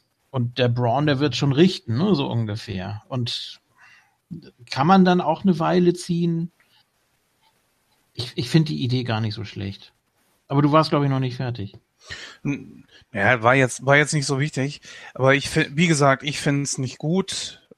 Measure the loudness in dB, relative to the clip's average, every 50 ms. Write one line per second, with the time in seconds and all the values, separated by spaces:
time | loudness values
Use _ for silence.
0 | _ _ _ _ _ _ -4 -4 -4 -2 0 0 0 0 2 0 0 0 0 2
1 | 2 0 2 2 0 0 0 0 0 2 4 4 4 4 2 -2 -6 -6 -2 -2
2 | 2 2 2 0 0 -2 -2 -2 -2 -2 -6 -8 -8 -8 -8 -6 -6 -8 -8 -10
3 | -10 _ -6 -6 -4 -4 -6 -8 -10 -14 -18 -20 _ _ _ _ -20 -20 -20 _
4 | _ _ _ _ _ _ -16 -16 -16 -20 _ _ -14 -8 -4 0 4 6 6 6
5 | 6 6 4 2 0 -2 -4 0 0 0 2 2 0 2 2 4 4 2 2 0
6 | -4 -4 -2 -2 0 -2 -2 -2 -4 -6 -10 _ _ _ _ _ _ _ _ _
7 | _ _ _ _ _ _ _ _ _ _ _ _ _ _ _ _ _ _ _ _
8 | _ _ _ -12 -12 -10 -8 -8 -4 2 2 2 2 2 -2 -4 -2 -2 -2 -2
9 | -2 -2 -2 -2 -2 -4 -4 -8 -12 -12 -10 -8 -8 -8 -8 -12 -18 -20 _ _
10 | _ _ _ _ _ _ _ _ _ _ 0 2 2 4 4 4 4 2 0 0
11 | 0 0 0 0 -2 -4 -4 -6 -6 -6 -6 -8 -10 -12 -14 -20 _ _ _ _
12 | _ -18 -16 -16 -16 -18 -20 -8 -6 -6 -6 -6 -8 -16 -20 -20 -20 _ _ -20
13 | _ _ -6 -2 2 2 2 4 4 4 6 6 4 2 0 -4 0 4 4 4
14 | 4 2 0 -2 -2 -2 -2 -2 -2 -4 -2 -4 -4 -4 -6 -10 -18 -20 -20 -20
15 | -20 -16 -6 0 2 4 4 2 0 -2 -2 -2 -2 0 0 0 2 2 4 4
16 | 4 4 2 2 -2 -8 -8 -4 -2 -2 0 0 -2 -4 -4 -6 -6 -8 -8 -8
17 | -4 -2 -2 -2 -2 -4 -6 -8 -10 -10 -12 -18 _ _ -18